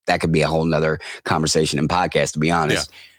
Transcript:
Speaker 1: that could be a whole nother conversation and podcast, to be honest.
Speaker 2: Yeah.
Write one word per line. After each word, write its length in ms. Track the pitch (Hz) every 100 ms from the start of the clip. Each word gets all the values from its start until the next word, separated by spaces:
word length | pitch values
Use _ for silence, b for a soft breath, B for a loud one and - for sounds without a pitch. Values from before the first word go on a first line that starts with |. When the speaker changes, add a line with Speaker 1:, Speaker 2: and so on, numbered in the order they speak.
| -
Speaker 1:
that 140 | 87
could 120 | 85
be 80 | 82
a 80 | 76
whole 160 | 80
nother 360 | 82 78 78 80 B B
conversation 540 | - 80 78 80 78 73
and 100 | 78
podcast, 420 | 87 87 78 71
to 60 | 78
be 120 | 78
honest. 380 | 85 78 87 -
Speaker 2:
Yeah. 60 | B B